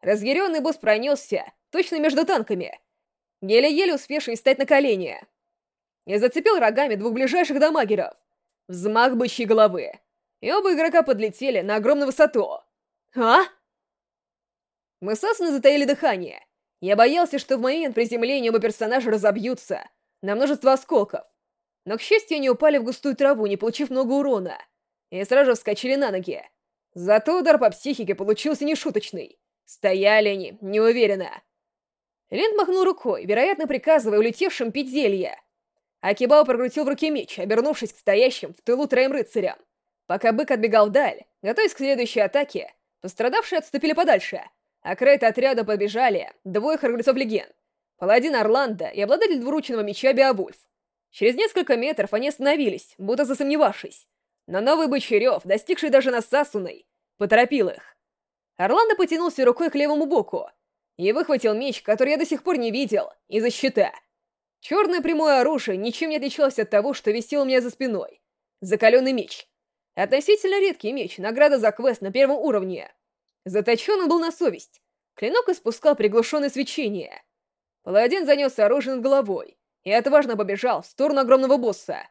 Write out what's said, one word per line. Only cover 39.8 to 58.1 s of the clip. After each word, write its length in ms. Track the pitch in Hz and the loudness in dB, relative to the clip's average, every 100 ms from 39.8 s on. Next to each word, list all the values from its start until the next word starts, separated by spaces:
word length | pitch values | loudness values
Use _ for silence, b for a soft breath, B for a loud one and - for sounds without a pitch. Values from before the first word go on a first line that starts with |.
| _ _ _ | _ _ _
Пока 280 | 180 233 | -2 0
бык 180 | 220 302 | 0 0
отбегал 360 | 254 220 220 208 | 0 2 4 4
вдаль, 360 | 208 262 - - _ | 4 0 -4 -16 _
готовясь 320 | 190 247 427 | -6 0 0
к 40 | - | 0
следующей 420 | 277 269 233 240 | -2 -2 -2 0
атаке, 540 | 202 277 285 - - _ _ _ | 0 0 -2 -6 -12 _ _ _
пострадавшие 580 | 185 - 233 370 427 349 | -18 -4 -2 0 -2 -4
отступили 340 | 311 277 311 | -4 -4 -2
подальше, 500 | 311 339 226 - - - _ _ _ | 0 4 2 2 -12 -14 _ _ _
а 140 | - 180 | -10 0
к 60 | |
рейд-отряду 600 | 262 277 233 220 269 240 | 4 4 4 2 0 0
подбежали 720 | 208 208 202 214 254 190 - _ | -2 -2 -2 0 0 0 -6 _
двое 340 | 190 190 247 311 | -8 -4 -2 -2
храбрецов 380 | 254 233 233 254 | -2 0 0 0
легенд, 380 | 247 214 - _ _ _ _ _ | -2 -4 -8 _ _ _ _ _
паладин 380 | 185 233 277 269 | 2 2 2 0
Орландо 520 | 214 240 269 185 160 | 2 2 0 -4 -8
и 120 | - | -4
обладатель 400 | 202 269 440 302 | 0 2 2 0
двуручного 400 | 240 311 - 233 | -2 -4 -4 -6
меча 320 | 208 202 262 | -6 -2 0
Беовульф. 460 | 254 269 220 185 - _ _ _ _ _ | 4 2 2 -4 -10 _ _ _ _ _
Через 260 | - 214 247 | 0 0 2
несколько 420 | 427 - 320 240 | 0 0 0 0
метров 360 | 262 311 202 | 0 -2 -2
они 140 | 208 269 | -2 -4
остановились, 680 | 294 269 302 254 160 - - | -2 0 2 0 -4 -12 -14
будто 260 | 196 247 | -6 -2
засомневавшись. 840 | 269 262 277 294 262 - - - - _ _ _ - | -2 -2 -2 2 0 0 -14 -18 -20 _ _ _ -8
Но 140 | 180 | -4
новый 280 | 226 311 311 | 0 2 2
бычий 320 | 269 - 214 | -2 0 0
рёв, 240 | 240 226 180 | 2 -2 -2
достигший 440 | 196 - 370 311 | -4 -2 -4 2
даже 220 | 269 262 | 2 2
нас 160 | 247 226 | -4 -2
с 60 | |
Асуной, 520 | 269 285 214 180 - _ _ _ _ | -2 -2 -6 -8 -14 _ _ _ _
поторопил 520 | 202 220 247 277 185 | 2 4 4 2 -2
их. 240 | - - _ _ | -4 -18 _ _